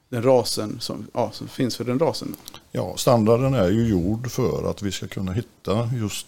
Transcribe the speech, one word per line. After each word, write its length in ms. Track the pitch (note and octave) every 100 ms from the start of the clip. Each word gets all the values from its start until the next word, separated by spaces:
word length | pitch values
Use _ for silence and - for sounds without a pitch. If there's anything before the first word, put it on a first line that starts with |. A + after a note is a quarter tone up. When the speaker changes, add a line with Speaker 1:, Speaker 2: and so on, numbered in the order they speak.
| _
Speaker 1:
den 140 | A#2+
rasen 540 | B2+ B2+ A2+ - G#2+ A#2+
som, 280 | - - G#2+
ja, 160 | B2 A2
som 140 | - A2
finns 280 | - B2+ -
för 60 |
den 160 | A#2+ B2+
rasen. 360 | D#3 - - G2+ - - -
Speaker 2:
Ja, 260 | A#2+ G2 -
standarden 560 | C#3+ A#2+ G#2+ A#2 C3+
är 160 | C3 F2+
ju 180 | A2 A#2
gjord 440 | F#2 F2 A2+ B2+
för 380 | - A#2+ - F2+
att 120 | F2+
vi 100 | G2+
ska 160 | - F#2+
kunna 240 | - F#2+
hitta 580 | G2 - _ - G#2 A#2 B2
just 320 | G#2 -